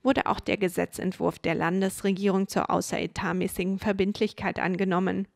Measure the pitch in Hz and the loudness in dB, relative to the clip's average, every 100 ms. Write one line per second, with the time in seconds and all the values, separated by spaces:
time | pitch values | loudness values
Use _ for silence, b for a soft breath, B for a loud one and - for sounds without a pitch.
0 | 254 262 - - - 202 185 175 175 - | 4 2 2 0 0 0 0 0 -4 -2
1 | 185 - 170 - 165 165 165 185 190 - | -4 0 -2 0 -2 0 0 0 0 0
2 | 202 190 202 190 196 190 - 175 - - | 0 2 2 2 2 0 2 0 0 -2
3 | 180 - 185 180 180 - 185 190 220 196 | -4 -4 -2 -2 -2 -2 -2 0 0 2
4 | 190 208 214 - 196 - 175 180 190 180 | 0 2 -2 -2 -6 -2 -2 0 2 2
5 | 185 185 196 | 0 -2 -6